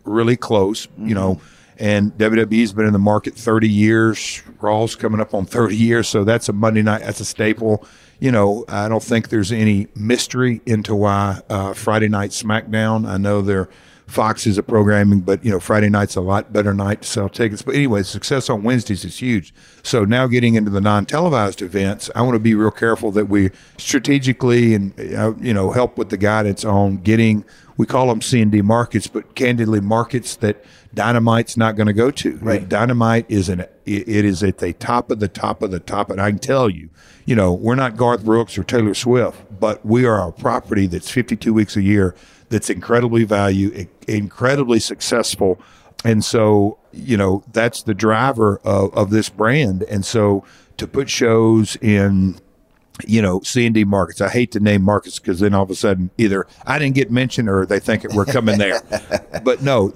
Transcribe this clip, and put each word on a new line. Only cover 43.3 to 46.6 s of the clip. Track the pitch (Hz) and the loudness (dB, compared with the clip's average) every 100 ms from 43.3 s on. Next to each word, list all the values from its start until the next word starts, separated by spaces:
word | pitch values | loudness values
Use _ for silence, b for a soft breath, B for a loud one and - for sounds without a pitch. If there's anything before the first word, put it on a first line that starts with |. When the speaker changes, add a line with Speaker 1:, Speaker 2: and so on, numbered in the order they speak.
| 104 101 98 98 - | 2 2 2 0 -4
Speaker 1:
i-, | 90 _ - | -12 _ -6
incredibly | 110 101 - 123 143 123 113 | -4 -4 -2 0 0 2 0
successful. | - 104 - 120 - - 98 90 b b b - | 0 -6 -4 -2 -2 -2 -2 -2 b b b -6
And | 117 110 | 0 0
so, | - 120 107 104 | 0 2 4 4